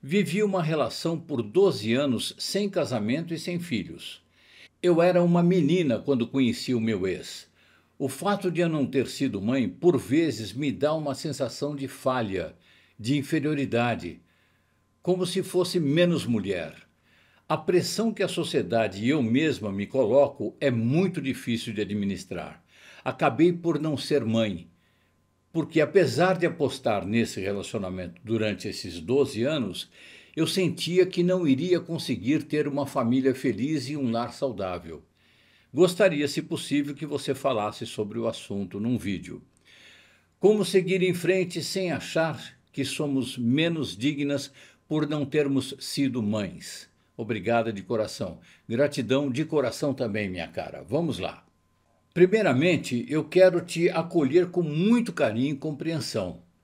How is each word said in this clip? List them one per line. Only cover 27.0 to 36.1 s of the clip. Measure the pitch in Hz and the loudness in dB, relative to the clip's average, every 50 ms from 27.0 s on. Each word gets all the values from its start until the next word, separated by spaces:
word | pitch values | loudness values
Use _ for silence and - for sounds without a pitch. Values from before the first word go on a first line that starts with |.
| 90 | -2
nesse | 92 107 117 110 - - - | 0 2 2 0 0 -2 -6
relacionamento | 95 98 101 101 92 - - 113 98 92 92 92 92 87 90 - - | -4 -4 -4 -4 -6 -6 -6 -6 -6 -6 -6 -8 -8 -10 -12 -14 -6
durante | 107 113 110 107 107 101 98 - | -4 -2 0 0 0 -2 -4 -6
esses | 107 92 - - 98 82 87 | -8 -8 -8 -10 -10 -10 -10
doze | 80 80 123 143 139 - - 104 113 | -4 0 2 2 2 2 0 -2 -2
anos, | 139 160 151 117 98 87 - - - _ - - - - - - - - | -2 0 -2 -4 -4 -6 -8 -12 -14 _ -20 -20 -20 -20 -20 -20 -14 -4
eu | - 165 165 | -2 -2 0
sentia | - 190 185 160 - - - 156 170 180 185 | 0 0 0 0 -2 -2 -4 0 4 4 4
que | 180 - 175 175 | 4 2 0 2
não | 180 185 185 175 | 2 2 2 4
iria | 147 131 131 160 180 175 165 | 2 2 2 4 2 2 0
conseguir | 170 - 165 165 - - 131 98 90 117 151 156 156 | 0 -4 -6 -6 -4 -4 -4 -4 0 0 0 0 0
ter | - - 151 147 | -2 -2 -2 -2
uma | 147 139 143 143 139 | 0 -2 -4 -4 -2
família | - 147 123 113 123 135 131 135 123 | -2 -2 0 2 2 4 4 2 0
feliz | 131 - 139 110 92 117 147 160 147 117 123 | 2 0 -2 -2 0 -2 -2 -2 -4 -4 -4
e | 151 | -6
um | 151 135 120 | -4 -2 -2
lar | 113 117 120 117 - | 0 -2 -2 -4 -6
saudável. | - 147 135 117 92 98 92 90 87 87 85 82 71 - _ _ _ _ _ _ _ _ _ _ _ _ _ - | -4 -4 -4 -4 -4 -6 -6 -6 -8 -10 -12 -16 -16 -16 _ _ _ _ _ _ _ _ _ _ _ _ _ 2
Gostaria, | 131 175 180 180 - 220 190 | 4 4 4 4 4 4 4